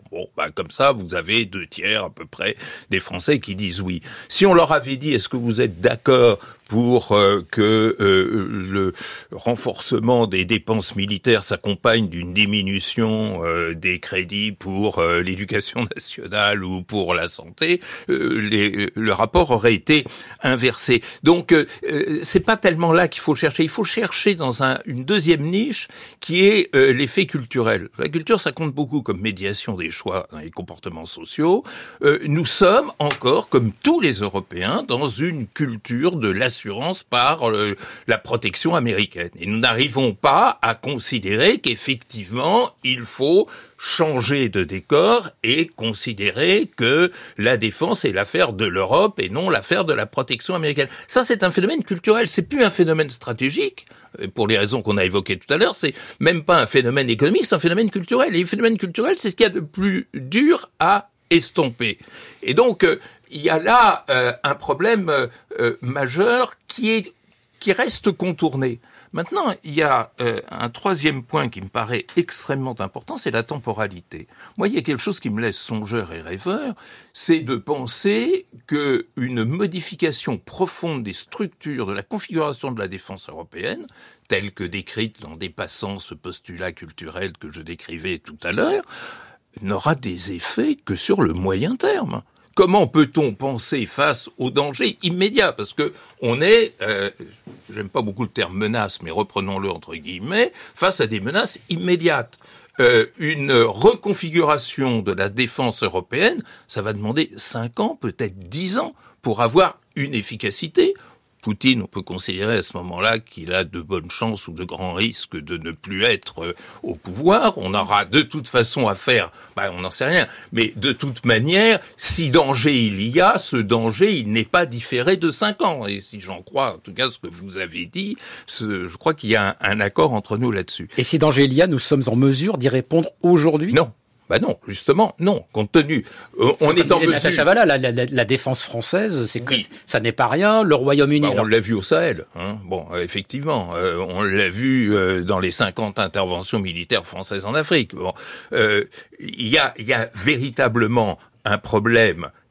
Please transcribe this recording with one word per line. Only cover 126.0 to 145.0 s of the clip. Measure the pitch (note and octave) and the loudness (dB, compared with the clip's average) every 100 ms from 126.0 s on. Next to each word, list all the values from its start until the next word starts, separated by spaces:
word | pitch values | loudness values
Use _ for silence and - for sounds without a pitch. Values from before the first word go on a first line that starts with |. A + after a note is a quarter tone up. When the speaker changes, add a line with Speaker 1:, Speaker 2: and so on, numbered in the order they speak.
Speaker 1:
si | - G#2 | -10 -16
j'en | F#2 F2 | -14 -14
crois, | - B2+ B2+ F#2 | -6 -2 -2 -4
en | |
tout | - F2+ | -12 -4
cas, | C3 | -4
ce | - | -4
que | E2+ | -14
vous | E2+ G2 F#2+ | -14 -12 -10
avez | F2+ F2 F2 | -8 -8 -10
dit, | F3+ G3 - - - - | -8 -8 -8 -14 -18 -12
ce, | - G#2+ G2 F2 | -8 -4 -4 -6
je | E2 | -4
crois | D#3+ | -2
qu'il | D#3 G#2+ | -2 2
y | A2 | 2
a | G2 | 2
un, | - | -2
un | G2+ G#2+ | -2 0
accord | G2+ - D#3 | 0 2 2
entre | G#2+ - A2 | 2 -4 -2
nous | B2 | 0
là-dessus. | G2 F2 - F2+ - | -2 -6 -10 -8 -2
Speaker 2:
Et | |
si | B2 D3+ | 0 4
danger | D#3 C3+ | 4 6
il | C#3 | 4
y | C3 | 4
a, | F3+ | 2
nous | C3+ | 2
sommes | - C#3 B2 | 2 2 2
en | A#2 | 4
mesure | C#3 C3+ F#3 E3 | 4 4 0 0
d'y | C3 | 0
répondre | B2+ - E3 D3+ - | 0 2 0 0 0
aujourd'hui ? | F3 F3 D#3+ D3+ F3+ | 4 6 6 2 2
Speaker 1:
Non. | D#3+ B2 - _ _ - | 2 2 -4 _ _ -2
Bah | - | 0
non, | B3+ - - | 0 -4 -8
justement, | G2 - E3 A3 - | -6 2 4 2 2
non, | F3+ F#3+ - | 0 0 -4
compte | G#2+ G#2 | -4 2
tenu, | E3 D3 C#3 - - - - | 4 4 -2 -4 -16 -14 0
euh, | A#2+ - | 2 4
on | D#3 | 4
Speaker 2:
C'est | F3 | 4
Speaker 1:
est | - | 4
Speaker 2:
comme | |
Speaker 1:
en | E3+ | 4
Speaker 2:
disait | E3 | 4
Speaker 1:
mesure. | |
Speaker 2:
Natacha | D#3 D#3 C3+ | 2 2 2
Valla, | D3+ A3 F#3+ | 4 6 6
la, | C#3 | 4
la, | B2+ | 2
la | A#2 B2 C3+ A2+ | 0 0 0 2
défense | C3 C3+ B2+ | 0 0 -4
française, | - A#2 - F3+ A3 D3 A2+ | -4 -4 0 0 0 -2 -2
c'est | A#2 | -4
que | A#2+ | -2
Speaker 1:
Oui. | B2 - - - | -4 -4 -14 -4
Speaker 2:
ça | B2 | 0
n'est | A2+ | 0
pas | A#2 A#2 | 0 2
rien, | D3 G#3 A3 | 4 4 4
le | G3+ | 4
Royaume-Uni | C#3+ C3+ C#3+ C#3+ D3 D3 | 4 4 4 4 4 2
Speaker 1:
Bah, | |
on | G2+ | 2
Speaker 2:
leur | A2 | 2
Speaker 1:
l'a | A2+ | 2
vu | G2 G#2 | 2 -2
au | |
Sahel, | - D#3 E3 F2 - F2 | 2 2 2 -2 -8 -10
hein. | F#2+ G#2+ F#2 | -8 -8 -8
Bon, | F#2 E2 | -8 -6
euh, | F2 | -6
effectivement, | F2 G2+ - C3+ D3+ C3 F2 E2+ | -4 -6 -8 -8 -4 -2 -2 -2
euh, | F2+ E2+ | -2 -2
on | F2+ F2+ | -4 -2
l'a | G2+ G2 F#2+ | 0 2 2
vu, | G2 C3 C3 G#2 | 0 0 2 2
euh, | G#2 | 2